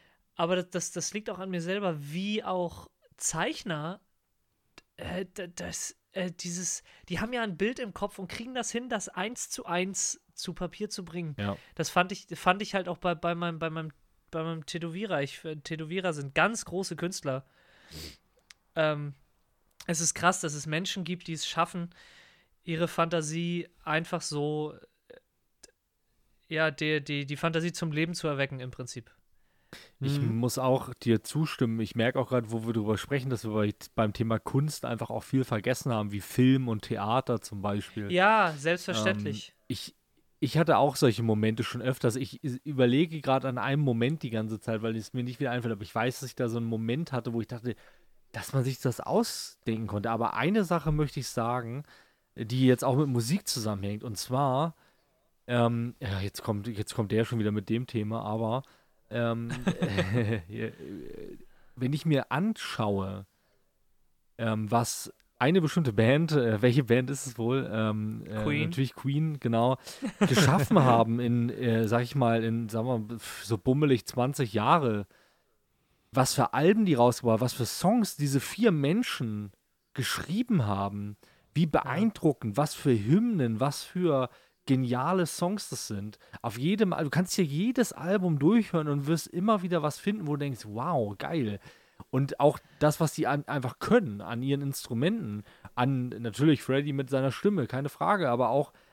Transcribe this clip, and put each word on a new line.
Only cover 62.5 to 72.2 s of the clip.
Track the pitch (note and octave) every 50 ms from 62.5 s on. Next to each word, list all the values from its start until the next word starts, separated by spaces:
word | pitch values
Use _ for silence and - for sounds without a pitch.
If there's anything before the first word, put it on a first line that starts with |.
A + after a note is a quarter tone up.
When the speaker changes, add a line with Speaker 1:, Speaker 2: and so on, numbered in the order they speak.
| G#3+ - - - - - A2 G#2 G2+ G2 F#2+ F#2+ G2 G2 G2 _ _ _ _ _ _ _ _ _ _ _ _ _ _ _ _ _ _ _ _ _ _
Speaker 2:
ähm, | - A2+ A2+ A2 A2 A2 G2+
was | A#2 A#2 A#2 - - - - - - _ _ _ _ -
eine | B2 C#3+ F3+ F#3+
bestimmte | D#3+ C#3+ - F3 D3+ B2+ G#2
Band, | A2+ A2 A#2 C#3 D3+ E3+ D#3
äh, | D3+ C3+ A#2+ A2+ G#2+ G2+
welche | A#2+ B2 A#2+ D3+ B2+
Band | A2 A#2 B2+ B2+ C3
ist | C#3 - -
es | B2+ A#2 -
wohl? | A2+ A#2 C3 C3+ B2 -
Ähm, | G#2 A2 A2 A2 G#2+ G#2+ G#2+ A2 A2 A2 G#2
äh, | - G#2+ G#2+
Speaker 1:
Queen. | G#2+ A2 D3 D3 D#3 E3
Speaker 2:
natürlich | F3 C3 C3+ B2 -
Queen, | - - C3+ C#3 D3+ D#3+ D#3 D3+ C3+
genau, | - A#2 A#2 A2+ A#2 B2+ C3 - - - - - C4+ G#3 - - G#3
geschaffen | - B2+ G#3 D#3 C3 D3+ F#3+ C#3 - A3 F3
Speaker 1:
<laughs> | C3+
Speaker 2:
haben | B2+ A#2 A#2 A2+ A2+ A#2 B2
in, | B2 A#2 A#2+ A#2+ A#2 A#2+
äh, | - - B2+ A#2+ A2+ A2+ A2+ G2+
sag | A#2+ A#2+
ich | B2 A#2+ -
mal, | C#3